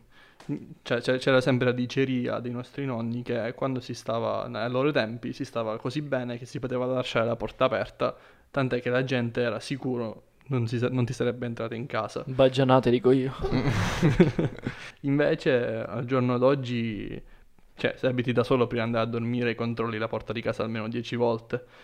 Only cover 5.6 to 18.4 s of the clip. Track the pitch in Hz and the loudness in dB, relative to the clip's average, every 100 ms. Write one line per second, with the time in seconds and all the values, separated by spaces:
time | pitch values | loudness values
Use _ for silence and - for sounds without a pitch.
5.6 | 110 110 131 143 147 131 123 120 123 139 | -4 -4 -4 -4 -2 -4 -4 -8 -8 -8
6.6 | 123 123 127 127 127 120 113 117 110 - | -4 -2 0 0 0 0 0 0 -4 0
7.6 | 131 107 104 - 120 - - - _ 139 | 2 2 -4 -4 -4 -4 -16 -20 _ -2
8.6 | 131 123 123 123 131 127 117 117 120 110 | 0 0 0 0 2 0 0 0 -2 -2
9.6 | - 139 131 120 113 - - _ - 127 | -6 -6 -4 -4 -4 -8 -18 _ -4 -2
10.6 | 113 120 123 127 120 131 120 123 120 117 | 0 0 0 2 0 0 -2 -2 -6 -6
11.6 | 113 113 143 113 104 - - 131 131 127 | -6 -6 -6 -4 -4 -6 -2 4 6 6
12.6 | 131 131 120 120 123 135 131 - - - | 6 8 6 6 6 6 4 -2 0 0
13.6 | 143 104 101 - 160 - 160 - 156 - | 2 0 0 2 4 6 4 4 -2 -4
14.6 | - - - - 143 143 147 160 156 123 | -10 -10 -16 -6 0 2 2 2 2 2
15.6 | 120 113 117 107 120 131 123 123 127 143 | 0 -4 -6 -6 -2 0 2 4 4 4
16.6 | 120 120 117 104 104 - - - - - | 0 -2 -2 -4 -8 -10 -14 -20 -20 -20
17.6 | - - 123 - 131 123 123 120 | -20 -4 -4 0 -2 0 0 2